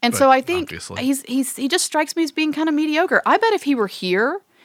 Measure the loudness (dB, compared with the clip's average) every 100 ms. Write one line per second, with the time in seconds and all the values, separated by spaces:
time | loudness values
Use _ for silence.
0 | -2 4 6 4 2 -4 -4 -10 -10 -6
1 | -2 -2 -2 -4 -4 -4 -2 -2 -2 -2
2 | -2 -2 -4 -2 -2 0 0 0 0 0
3 | 2 2 2 2 2 0 0 0 0 -2
4 | -2 0 0 -2 -10 _